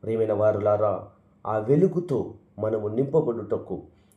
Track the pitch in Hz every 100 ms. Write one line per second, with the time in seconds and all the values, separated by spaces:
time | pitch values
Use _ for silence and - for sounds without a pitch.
0 | 107 110 107 104 107 104 104 104 104 92
1 | - - _ _ 104 107 107 147 190 175
2 | 175 120 - - _ - 107 110 104 110
3 | 135 160 120 113 104 107 - 87 - _
4 | _